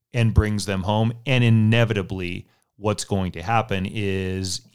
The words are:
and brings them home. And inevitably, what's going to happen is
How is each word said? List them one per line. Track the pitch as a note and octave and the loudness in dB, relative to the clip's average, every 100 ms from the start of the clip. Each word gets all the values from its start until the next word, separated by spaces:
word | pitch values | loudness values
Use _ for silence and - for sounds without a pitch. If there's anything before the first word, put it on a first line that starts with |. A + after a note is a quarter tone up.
| _ | _
and | B2 A2+ | 0 2
brings | G2+ G#2+ G#2+ G2+ | 4 2 0 -2
them | F#2+ | -4
home. | F#2 G#2+ A2+ A#2 - | 0 0 0 -2 -2
And | B2+ A#2+ | 2 4
inevitably, | A2+ A2 A#2 A2+ G2+ F2+ F#2+ F2+ F#2 - _ _ _ | 4 6 4 4 0 -4 -6 -6 -8 -12 _ _ _
what's | G#2 G#2 - | -2 -2 -2
going | G2 F#2 | -2 -2
to | E2 | -6
happen | F2 A2+ - G2 F#2+ | -2 0 0 -4 -4
is | A2 G2+ F#2+ F#2+ F#2 F#2+ F#2 - | -4 -4 -4 -4 -4 -6 -8 -10